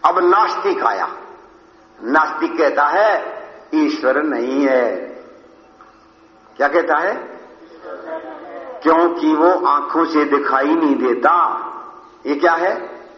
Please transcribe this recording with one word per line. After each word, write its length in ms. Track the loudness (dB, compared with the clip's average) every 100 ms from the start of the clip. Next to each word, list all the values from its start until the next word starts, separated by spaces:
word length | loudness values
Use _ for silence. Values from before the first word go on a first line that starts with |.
| 2
अब 140 | 4
नास्तिक 600 | 4 4 2 0 -2 0
आया, 240 | 0 -2 -6 -8 -16 -20 -20 -20 -20 -20 _ -12
नास्तिक 580 | 0 2 2 -2 -4 2
कहता 260 | 2 2
है 280 | 0 2 2 0 -4 -14 -16 -20 -4 0
ईश्वर 460 | 0 0 0 0
नहीं 420 | 0 -2 -2 0 2
है। 260 | 2 0 -4 -10 -16 -20 -20 -20 -20 -20 _ -20 _ _ _ _ _ -20 -2
क्या 100 | 0
कहता 300 | 2 2 0
है? 160 | 0 -6 -10 -18 -20 -20 -20 -18 -16 -14 -12 -12 -12 -16 -16 -16 -16 -2
क्योंकि 500 | 2 4 2 2 0 4
वो 160 | 4 4 2
आंखों 360 | 0 0 -2 0
से 180 | 0 2
दिखाई 500 | 0 2 0 2 2
नहीं 200 | 2 2
देता। 400 | 0 2 2 4 2 -2 -10 -14 -16 -20 -20 -12 -6
ये 100 | 0
क्या 180 | 2
है? 200 | 2 0 -2 -8 -16 -20